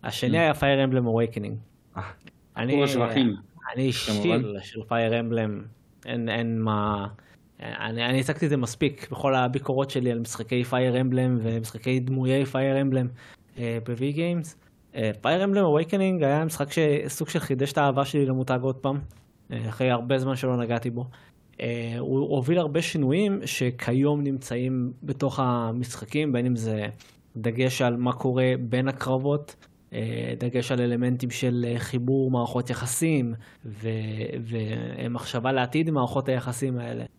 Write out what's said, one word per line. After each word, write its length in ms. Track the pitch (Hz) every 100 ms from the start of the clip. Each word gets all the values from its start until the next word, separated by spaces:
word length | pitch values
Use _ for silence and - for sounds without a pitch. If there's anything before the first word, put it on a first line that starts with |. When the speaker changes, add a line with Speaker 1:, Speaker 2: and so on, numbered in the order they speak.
Speaker 1:
השני 360 | 120 - 123 160
Speaker 2:
Mm. 20 |
Speaker 1:
היה 120 | 165
Fire 380 | 147 139 139 135
Emblem 140 | 127
Awakening. 500 | 120 113 113 113 104 110 - _ _ -
Speaker 3:
אה. 60 | 95 - - _ _ -
Speaker 1:
אני, 180 | 117
Speaker 4:
הוא 100 | 143
השבחים. 420 | 139 131 113 113 123 101 - - 120
Speaker 1:
אני 160 | 120 131
Speaker 2:
כמובן. 300 | 120 - 104
Speaker 1:
שיל 340 | 110 - 120 101
של 180 | - 113
Fire 440 | 110 117 113 117
Emblem. 440 | 117 117 107 104 107 - _ _ 110
אין, 220 | 120 113
אין 340 | 110 117 113
מה, 440 | 110 107 104 104 101 107 _ - _ _
אני, 460 | 113 110 110 113 120
אני 140 | 131
הצגתי 240 | 135 143
את 60 | 160
זה 60 | 143
מספיק 520 | 117 - 175 - -
בכל 240 | 123 139
הביקורות 560 | 131 123 131 131 131 139
שלי 220 | 139 123
על 60 | 117
משחקי 420 | 113 - 110 123
Fire 320 | 123 127 127
Emblem 460 | 123 131 127 127 123
ומשחקי 580 | 113 117 113 113 127 127
דמויי 420 | 127 131 127 135
Fire 420 | 135 131 135 135
Emblem, 240 | 139 131 123 - - - _ -
אה, 200 | 117 117 117
ב-V 300 | 117 135 147
Games. 400 | 170 175 160 - _ _ _
אה, 160 | - 107 104
Fire 240 | - 170 196
Emblem 460 | 196 185 147 165
Awakening 320 | 196 190 185
היה 200 | 139 147
משחק 220 | 160 160 143
שסוג 560 | 170 156 147 - - 160
של 100 | 170
חידש 340 | - 127 139
את 60 | 156
האהבה 260 | 143 131
שלי 220 | 135 151 135
למותג 320 | 131 127 127
עוד 140 | 131 131
פעם, 200 | 135 143 143 - _ _ _
אה, 160 | 117 113
אחרי 220 | 107 127
הרבה 280 | 120 123 131
זמן 160 | 131
שלא 220 | 127 127 123
נגעתי 340 | 117 117 120
בו. 140 | 117 123 - - _ _ -
אה, 340 | 120 120 117 120
הוא 380 | 131 131 147 143
הוביל 220 | 123 175
הרבה 240 | 156 151
שינויים 560 | 165 160 131 160 208 196
שכיום 800 | - - 127 123 - 123 139 147
נמצאים 680 | 143 135 131 123 127 131 123 123
בתוך 380 | 143 135 139 135
המשחקים, 920 | 127 120 113 117 123 - 107 147 151
בין 140 | 123 123
אם 100 | 120
זה 300 | 113 107 104 110 - - _ 113
דגש 460 | 113 113 131 127
על 140 | 127 120
מה 160 | 123
קורה 400 | 123 131 127 127 123 120
בין 200 | 127 135
הקרבות, 680 | 131 131 131 139 147 147 - - _ _
אה, 400 | 113 110 117 117 120
דגש 340 | 123 123 123
על 80 | 127
אלמנטים 500 | 120 120 123 123 127
של, 340 | - 127 123 120
אה, 100 | 120
חיבור 520 | 113 127 123 135 131
מערכות 400 | 127 120 123 123
יחסים, 600 | 113 123 - 165 151 120 113 - -
ו-, 240 | 113 104 113 110 110 110 120 120 113
ומחשבה 1040 | 113 107 113 113 - 123 120 - 123 127
לעתיד 360 | 131 123 151 160
עם 60 |
מערכות 340 | 151 123 139 131
היחסים 500 | 127 123 123 135 123
האלה. 260 | 120 117 120